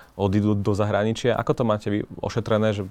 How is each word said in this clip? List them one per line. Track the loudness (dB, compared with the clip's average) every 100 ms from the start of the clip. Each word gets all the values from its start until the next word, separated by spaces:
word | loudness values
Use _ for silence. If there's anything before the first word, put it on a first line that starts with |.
| -14 -2
odídu | 0 2 2 2
do | 2
zahraničia? | 0 2 0 0 0 0 0
Ako | 0 0
to | 0
máte | 0 -2
vy | -4 -4 -6
ošetrené, | -6 -4 0 2 2
že | 0 -4